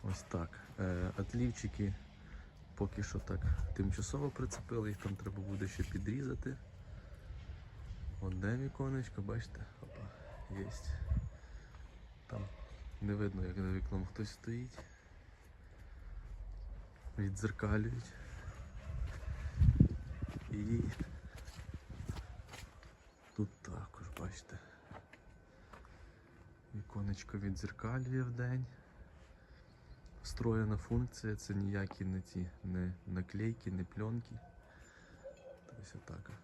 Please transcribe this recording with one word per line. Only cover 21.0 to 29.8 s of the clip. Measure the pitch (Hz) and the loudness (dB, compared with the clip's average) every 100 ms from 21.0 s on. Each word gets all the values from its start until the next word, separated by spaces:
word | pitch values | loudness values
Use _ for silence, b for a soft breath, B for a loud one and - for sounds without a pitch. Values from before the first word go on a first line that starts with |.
| - - - - - - - - - - - - - - - - - - - - - - - - | -4 -4 -10 -10 -12 -10 -8 -10 -8 -8 -4 -4 -4 -10 -12 -12 -12 -14 -18 -18 -20 -20 -12 0
тут | 101 - | 0 0
також, | - 85 95 - - - | -8 -6 -6 -8 -10 -6
бачите, | 90 - - - - - - - - - - - - B B B B B B B B B B - - 107 | -6 -6 -10 -12 -12 -20 -14 -14 -14 -18 -18 -20 -20 B B B B B B B B B B -20 -10 -8
віконечко | - 104 101 98 - 101 | -4 0 2 0 -2 0
віддзеркалює | 98 95 101 - 110 131 127 131 | 0 0 -2 -4 -2 0 2 2
вдень. | 123 120 123 127 127 - - - - - - B B B B B | 2 2 2 2 0 -6 -18 -16 -16 -16 -20 B B B B B